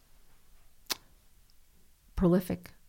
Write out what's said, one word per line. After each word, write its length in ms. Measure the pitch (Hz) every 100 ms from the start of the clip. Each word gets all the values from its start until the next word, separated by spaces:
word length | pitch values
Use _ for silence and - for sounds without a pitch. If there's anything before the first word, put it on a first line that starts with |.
| - - - - - - - - - - - - - - - - - - - _ - -
prolific 540 | 185 175 180 175 - -